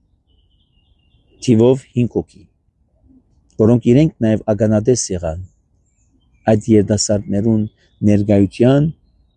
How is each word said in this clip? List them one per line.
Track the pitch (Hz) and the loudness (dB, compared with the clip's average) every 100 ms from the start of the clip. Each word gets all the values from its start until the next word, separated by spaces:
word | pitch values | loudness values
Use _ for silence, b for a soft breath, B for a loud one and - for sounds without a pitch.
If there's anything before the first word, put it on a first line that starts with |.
| _ _ _ _ _ _ _ _ _ _ _ _ _ _ | _ _ _ _ _ _ _ _ _ _ _ _ _ _
թիվով | - 110 117 131 - | -2 2 2 0 -4
հինգ | 123 120 101 | -6 -4 -6
հոգի, | 80 _ _ _ _ _ _ _ _ _ _ _ _ - | -10 _ _ _ _ _ _ _ _ _ _ _ _ -2
որոնք | 107 120 120 | 2 2 2
իրենք | 123 156 - | 2 0 -2
նաև | 110 110 - | -2 -2 -2
ականատես | 107 110 107 107 123 - | -2 0 0 0 -2 -4
եղան | 90 85 82 92 _ _ _ _ _ _ _ _ _ - | -8 -8 -10 -14 _ _ _ _ _ _ _ _ _ -2
այդ | 110 107 | -2 2
երիտասարդներուն | 110 98 107 - 104 104 98 113 110 107 - _ _ | 2 2 -2 -2 -4 -4 -4 -2 -2 -4 -10 _ _
ներկայության, | 104 104 104 101 98 - 117 139 156 - _ _ _ | 0 0 2 0 0 0 2 2 0 -6 _ _ _